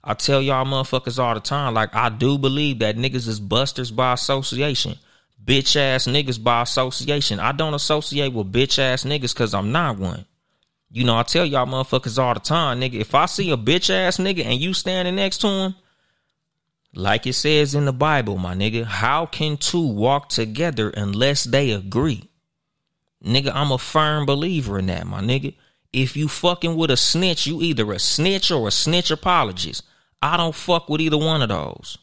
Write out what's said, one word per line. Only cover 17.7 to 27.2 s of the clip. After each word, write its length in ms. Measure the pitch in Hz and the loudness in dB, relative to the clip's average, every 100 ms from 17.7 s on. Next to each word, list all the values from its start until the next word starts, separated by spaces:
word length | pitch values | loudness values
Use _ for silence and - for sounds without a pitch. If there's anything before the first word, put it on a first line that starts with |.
in 120 | 143 143 | 2 0
the 60 | |
Bible, 460 | 127 151 147 120 95 | 2 2 2 0 -2
my 160 | 90 | -2
nigga, 300 | 92 104 113 | -2 0 -2
"How 420 | 117 98 117 147 165 | -4 -2 0 0 -2
can 320 | - 151 147 | -4 -4 -2
two 240 | - 175 | 0 0
walk 480 | 160 101 113 139 - | 0 2 2 2 0
together 640 | - 113 110 170 123 107 | -4 -4 -2 -2 0 -4
unless 520 | 104 101 101 135 143 | -2 -4 0 2 2
they 280 | 123 131 139 | 0 2 2
agree?" 580 | 104 95 110 151 110 - _ _ _ _ _ _ _ _ _ - | 0 -2 0 0 -2 -8 _ _ _ _ _ _ _ _ _ 0
Nigga, 260 | 127 139 | 0 0
I'm 200 | 135 143 | -2 0
a 80 | 131 | -2
firm 480 | - 156 151 151 139 | 0 2 2 2 0
believer 500 | 139 165 170 120 98 | 0 0 -2 -2 -2
in 80 | 92 | -2
that, 220 | 87 87 | -2 -6
my 120 | 95 | -4
nigga. 360 | 101 135 135 - _ _ _ | -2 -2 -2 -10 _ _ _
If 240 | 127 127 143 | -2 0 0
you 120 | 151 | -4
fucking 480 | - 175 175 165 165 | 0 0 0 -2 0
with 160 | 160 | 2
a 60 | 127 | 2
snitch, 500 | - 160 | 2 2